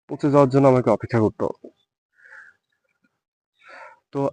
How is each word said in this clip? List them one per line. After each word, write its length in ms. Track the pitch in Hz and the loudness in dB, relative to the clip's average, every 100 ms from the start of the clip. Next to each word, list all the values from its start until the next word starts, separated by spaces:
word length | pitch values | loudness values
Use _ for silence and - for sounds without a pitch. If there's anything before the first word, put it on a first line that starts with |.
| - | -16
পচে 240 | 143 151 | -6 0
যাওয়ার 180 | 143 135 | 2 2
জন্য 180 | 135 139 | 4 2
আমাকে 220 | 127 120 | 2 0
অপেক্ষা 300 | 104 - 117 | -2 -2 -2
করতে 260 | 101 - 85 | -2 -2 -8
হবে। 240 | - - _ _ _ _ _ - - - _ _ _ _ _ _ _ _ _ _ _ - - - - _ | -10 -20 _ _ _ _ _ -20 -20 -20 _ _ _ _ _ _ _ _ _ _ _ -20 -20 -20 -20 _
তো 180 | 143 139 | -8 -6